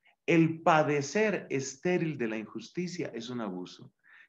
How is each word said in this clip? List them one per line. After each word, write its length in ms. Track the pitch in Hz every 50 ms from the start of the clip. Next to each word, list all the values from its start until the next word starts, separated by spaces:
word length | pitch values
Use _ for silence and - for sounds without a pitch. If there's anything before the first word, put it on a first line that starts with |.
| _ _ _ _ _
el 360 | - 165 165 165 160 165 - -
padecer 840 | 180 170 156 151 139 147 147 139 139 - 208 220 214 185 165 - -
estéril 680 | 135 139 131 - - - - 180 180 180 165 160 151 127
de 100 | 120 110
la 80 | 110
injusticia 760 | 110 107 - - 117 110 - - - 180 175 156 - - - -
es 160 | 117 113 120
un 100 | 127 120
abuso. 520 | 113 101 92 90 92 90 - - - - _ _ _ _ - - -